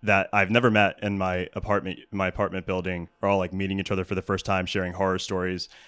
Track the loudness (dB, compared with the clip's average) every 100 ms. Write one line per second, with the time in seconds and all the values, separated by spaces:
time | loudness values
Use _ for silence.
0 | 0 2 2 2 4 4 4 6 4 2
1 | -2 0 0 -2 -4 -6 -2 0 -2 -8
2 | -8 -2 -2 0 -2 -2 -4 -4 -2 -6
3 | -8 _ 2 2 2 -2 -2 -2 -2 -2
4 | -2 -4 -2 -2 0 -2 0 -2 -4 0
5 | 0 0 -2 -4 -2 -4 -8 -14